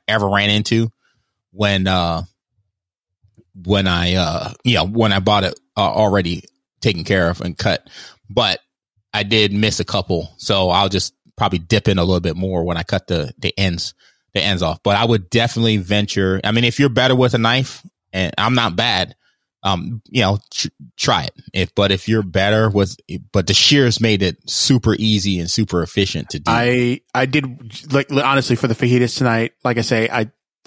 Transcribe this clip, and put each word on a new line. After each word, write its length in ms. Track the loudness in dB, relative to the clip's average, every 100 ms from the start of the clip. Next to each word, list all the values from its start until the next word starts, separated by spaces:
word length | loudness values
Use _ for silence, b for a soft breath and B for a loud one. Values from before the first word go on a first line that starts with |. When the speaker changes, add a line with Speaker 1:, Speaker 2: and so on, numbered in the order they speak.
| -2
Speaker 1:
ever 200 | 0 0
ran 200 | 0 2
into 420 | 0 0 0 0 _ _ _ _ _ _
when, 360 | -2 0 0 0
uh, 360 | 0 0 -2 -6 _ _ _ _ _ _ _ _ _ _ _ _ -10
when 240 | -2 0 2
I, 280 | 0 0 0
uh, 380 | 0 -4 -8 -4
you 120 | 0 0
know, 100 | 0
when 280 | 0 2
I 60 | 2
bought 240 | 2 2 0
it, 120 | -6 _ -2
uh, 40 |
already 640 | 0 2 2 2 0 -4 -10 _ _ -4
taken 220 | -2 -2
care 260 | 0 0 0
of 100 | -2
and 160 | -6 -4
cut, 320 | -2 -2 -6 B B B -6
but 300 | -2 0 -2 _ _ _ _ _
I 100 | -6
did 300 | 0 2 2
miss 260 | 2 0 -2
a 60 | -4
couple. 480 | -4 -2 -4 -6 -10
So 320 | -2 0 2
I'll 200 | 2 2
just 240 | 0 -4 _ _ -4
probably 220 | -2 -2
dip 280 | 0 0 2
in 100 | 0
a 60 |
little 160 | 2 0
bit 160 | -2 -4
more 280 | -4 -2
when 140 | -2 -4
I 60 |
cut 240 | -4 -4 -4
the, 260 | -4 -4 -6
the 160 | -6 -2
ends, 360 | -2 -2 -8 -14 b b b
the 80 | -2
ends 200 | -2 0
off. 200 | -2 -2
But 140 | 0 0
I 80 | 2
would 240 | 0 0
definitely 480 | 0 0 0 0 0
venture, 640 | 0 0 0 0 0 0
I 80 | 0
mean, 120 | 0 0
if 140 | 2
you're 100 | 0
better 260 | 2 2 4
with 180 | 2
a 40 | 2
knife, 480 | 2 0 -2 -10 -20 _ _
and 200 | -4 -4 0
I'm 180 | 0 2
not 200 | 0 0
bad, 400 | 0 0 -4 -8 _ _ _ _
um, 380 | -4 -2 -4 -10 -4
you 120 | 0
know, 180 | 0 0 -4
tr-, 160 | -8 -8 -10 -18 -6
try 260 | -2 -2
it. 100 | -2 -12 -8
If, 220 | -4 -2 0
but 160 | 0
if 160 | 0 0
you're 160 | -2
better 460 | 0 0 2 2 2
with, 280 | 2 0 -4 -12 -14 -4
but 160 | -2 0
the 60 |
shears 460 | 2 4 4 4 2
made 200 | 2 2
it 160 | 0 -4 -8
super 460 | -2 2 2 2 0
easy 420 | 0 0 0 -2
and 100 | -2
super 320 | -4 -2 -2
efficient 480 | -2 -2 -2 -4 -8
to 80 | -6
do. 120 | -2
Speaker 2:
I, 500 | 0 2 2 0 -2 _
I 120 | -4 0
did, 640 | -2 -4 -10 -18 -16 -2
like, 180 | -2 0
li-, 100 | 0
honestly, 340 | 2 2 0 0
for 100 | 0
the 80 | 0
fajitas 420 | 2 2 2 0
tonight, 360 | 0 0 -2 _
like 140 | -2 -2
I 40 |
say, 280 | 0 0 0
I, 200 | -2 -4 _ _ _